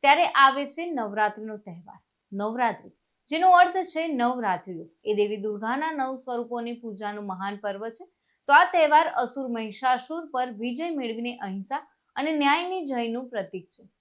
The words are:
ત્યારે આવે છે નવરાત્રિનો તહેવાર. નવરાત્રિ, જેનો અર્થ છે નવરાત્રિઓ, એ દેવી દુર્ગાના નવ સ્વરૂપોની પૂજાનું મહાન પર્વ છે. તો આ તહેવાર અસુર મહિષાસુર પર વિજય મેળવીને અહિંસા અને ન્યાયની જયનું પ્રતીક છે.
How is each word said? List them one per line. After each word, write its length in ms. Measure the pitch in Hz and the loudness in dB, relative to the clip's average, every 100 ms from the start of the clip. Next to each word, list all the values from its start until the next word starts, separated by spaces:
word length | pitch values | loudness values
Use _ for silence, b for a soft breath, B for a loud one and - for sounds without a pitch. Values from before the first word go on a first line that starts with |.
ત્યારે 260 | 277 302 339 | 6 6 6
આવે 400 | - 269 269 285 | 8 6 6 -6
છે 200 | 311 349 | -6 -6
નવરાત્રિનો 680 | 294 214 214 214 214 220 214 | -4 -4 -2 -2 -2 -12 -12
તહેવાર. 420 | 202 170 170 185 _ _ _ | -14 -18 -18 -20 _ _ _
નવરાત્રિ, 580 | 196 208 233 240 185 185 _ _ _ - | -6 -6 -2 -2 -2 -14 _ _ _ -6
જેનો 220 | 320 370 | 4 8
અર્થ 260 | 349 359 370 | 8 8 4
છે 320 | 370 311 330 | -4 -4 -2
નવરાત્રિઓ, 800 | 269 240 247 220 180 190 170 165 _ | 0 0 0 -2 -2 -4 -12 -14 _
એ 100 | - | -4
દેવી 220 | 208 208 214 | 0 0 0
દુર્ગાના 560 | 214 208 220 262 320 | -6 -6 -4 -4 -4
નવ 220 | 302 262 | -4 -6
સ્વરૂપોની 580 | 262 262 240 233 240 233 | -6 -6 -6 -6 -8 -8
પૂજાનું 520 | 240 233 202 208 208 | -10 -12 -10 -10 -8
મહાન 320 | 208 180 196 202 | -10 -8 -8 -6
પર્વ 320 | 208 196 226 | -8 -8 -10
છે. 160 | 226 359 _ _ _ - | -12 -20 _ _ _ 4
તો 40 | |
આ 120 | 285 | 6
તહેવાર 420 | 359 359 302 302 - | 6 4 6 6 4
અસુર 420 | - 240 262 262 | 0 -2 -4 -6
મહિષાસુર 840 | 233 220 202 254 247 247 320 320 | -6 -6 -4 0 0 -2 -10 -6
પર 180 | 254 254 | -4 -4
વિજય 400 | 208 240 247 339 | -4 -6 -4 -6
મેળવીને 460 | 311 240 220 240 240 | -4 -6 -6 -8 -8
અહિંસા 500 | 196 190 190 294 - _ _ - | -8 -8 -8 -8 -10 _ _ -6
અને 160 | 294 | -4
ન્યાયની 520 | 311 277 311 359 370 | 0 2 0 0 -6
જયનું 440 | 294 254 233 233 254 | -4 -4 -4 -6 -6
પ્રતીક 400 | 233 190 185 180 | -8 -8 -10 -14
છે. 200 | - - _ | -20 -20 _